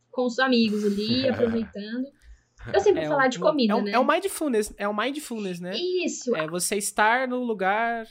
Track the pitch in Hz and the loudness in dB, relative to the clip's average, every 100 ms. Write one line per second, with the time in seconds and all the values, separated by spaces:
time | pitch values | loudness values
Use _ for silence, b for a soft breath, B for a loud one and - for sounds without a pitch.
0 | _ - 247 240 262 240 220 208 208 202 | _ -4 -2 2 4 4 4 2 0 0
1 | 220 254 262 220 233 226 202 202 208 240 | 0 0 2 2 2 0 -4 -8 -8 -6
2 | 277 - b b b - - 349 415 320 | -8 -10 b b b -18 -2 2 4 4
3 | 311 285 262 254 311 302 220 214 202 226 | 2 2 2 2 2 2 2 2 2 2
4 | 269 330 381 - 311 220 214 - 202 208 | 2 2 0 -4 -2 0 -2 -4 -4 -2
5 | 247 294 - 226 196 175 175 202 359 359 | -4 -4 -8 -8 -6 -6 -6 -4 -2 -2
6 | 311 - 240 220 156 175 - 208 208 - | -2 -4 -4 -2 -2 -4 -4 -4 -2 2
7 | 214 247 262 254 247 208 190 208 233 233 | 2 2 0 -4 -4 -2 0 0 -2 -4
8 | 220 | -8